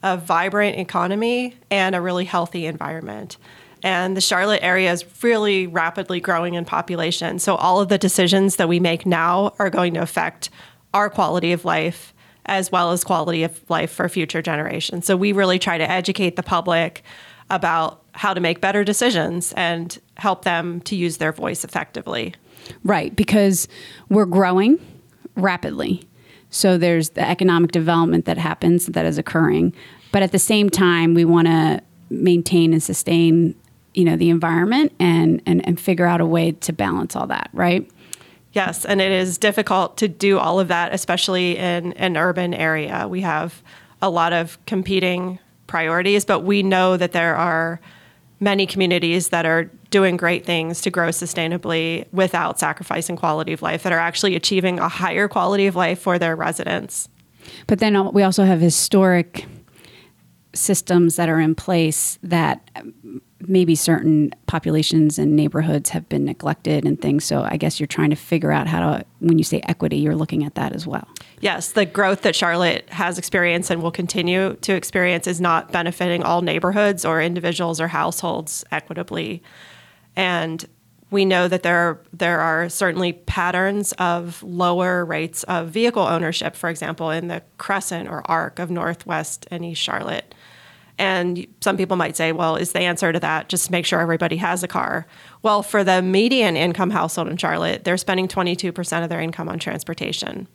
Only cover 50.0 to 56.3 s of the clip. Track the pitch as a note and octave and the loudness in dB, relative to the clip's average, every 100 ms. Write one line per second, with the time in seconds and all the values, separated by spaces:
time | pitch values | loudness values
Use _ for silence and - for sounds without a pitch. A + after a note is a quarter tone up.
50 | F#3+ F3 F3 F3 - E3+ D#3+ E3+ - F3+ | 4 2 0 -2 -2 -2 -2 -4 -4 0
51 | E3+ E3+ F3 - E3 F3 - E3 E3 E3 | -2 -2 -6 -4 -4 -4 -2 -2 -2 -4
52 | - F#3 F#3 F3 E3 - D#3 D3+ F3 - | -6 0 0 0 -2 -2 -4 -4 -6 -6
53 | E3 E3+ E3 D#3 D#3+ D#3+ E3 D#3+ F#3+ E3+ | -4 -4 -2 -2 -4 -4 -4 -4 -2 0
54 | E3+ E3+ G3+ F3 - F#3+ F#3 F3+ E3 - | 0 0 0 0 0 0 0 0 -2 -2
55 | F#3 E3+ G3+ G3+ F3+ G3+ G3 F3+ F3 F3 | -4 0 0 0 0 2 2 2 0 0
56 | - F3 E3+ | 0 0 0